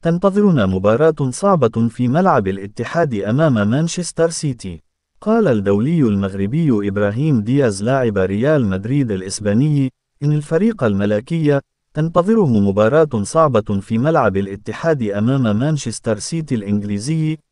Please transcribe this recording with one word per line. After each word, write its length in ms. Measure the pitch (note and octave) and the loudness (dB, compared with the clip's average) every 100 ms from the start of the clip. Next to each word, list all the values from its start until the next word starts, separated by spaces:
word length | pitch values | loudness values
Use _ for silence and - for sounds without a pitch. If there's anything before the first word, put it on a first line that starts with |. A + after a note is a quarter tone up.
"تنتظرنا 640 | E3+ F3 G3 G3 G#3 D#3 F#2+ | -2 0 0 2 4 4 2
مباراة 640 | F#2+ G2+ A2+ D#3+ D3+ C3+ | 2 2 2 2 2 -4
صعبة 580 | B2 G3+ F#3 A#2 A#2 A2+ | -2 0 2 2 0 -2
في 180 | - B2 | 0 0
ملعب 400 | C#3+ F#3+ D3 G2 | 2 2 2 0
الاتحاد 640 | G2 G2+ - A#2 E3 E3 | -4 -8 -10 -6 -2 -2
أمام 560 | G#2+ G2 B2+ D#3+ A#2 G2+ | -2 -2 0 2 2 0
مانشستر 600 | B2+ E3 - E3+ - E3 | 0 -2 -4 -8 -2 -2
سيتي." 520 | E3 D3+ A#2+ F#2+ E2 _ _ _ _ | -2 -6 -6 -12 -14 _ _ _ _
قال 260 | G#3 A3+ G3+ | -2 2 2
الدولي 540 | A2+ G2 G2+ B2+ E3+ | 2 2 0 2 2
المغربي 880 | B2 G2+ G2 G2 G2 D3 D#3+ A2 G2+ | 2 2 -2 -4 -4 0 2 0 0
إبراهيم 540 | G2 G2+ G#2+ D#3 C3 | 0 -2 0 0 0
دياز 420 | G#2 C#3 B2+ G2 | 0 0 0 0
لاعب 340 | G#2 C3+ B2 G2+ | -2 0 0 0
ريال 480 | F#2 G2+ C3 D#3 G#2+ | -2 0 0 2 0
مدريد 460 | F#2+ G#2 C#3+ B2 | -4 -2 -2 0
الإسباني 800 | F#2+ F#2+ - G2+ G2+ D3+ D3 C3 _ _ _ | -4 -6 -6 0 2 2 0 -2 _ _ _
إن 80 | C#3+ | -2
الفريق 520 | D3+ D3 E3 A3 A3 | -2 -2 0 0 0
الملكي 760 | A#2 G2 G2+ G#2 - E3 D3+ C#3 - _ _ | 0 0 0 -2 -2 -2 2 0 -2 _ _
تنتظره 680 | D3+ D#3+ F3 F3 A3+ E3+ A2 | -4 0 0 2 2 4 4
مباراة 640 | G2+ G2 A2 D3 D3+ A#2+ | 2 2 4 4 2 0
صعبة 560 | G2 D#3+ D#3 A#2 G#2 G2 | -2 2 2 2 0 -6
في 160 | - A2+ | -2 -2
ملعب 400 | C#3 D#3+ A2+ F#2+ | 0 2 2 0
الاتحاد 680 | G2 G2+ - G#2+ E3 D3+ | -4 -8 -12 -4 -2 0
أمام 560 | G#2+ G2+ A2 C#3 A#2+ G#2 | -2 0 0 2 0 0
مانشستر 600 | C#3+ D3+ C3 A2 - G#2 | 0 -2 -6 -8 -4 -4
سيتي 360 | - E3 D#3 A#2+ | -4 -8 -4 -6
الإنجليزي 840 | G2+ G2+ G#2 G2+ A#2+ D#3+ D#3 D#3 _ | -2 -4 -2 -6 -2 -2 -2 -4 _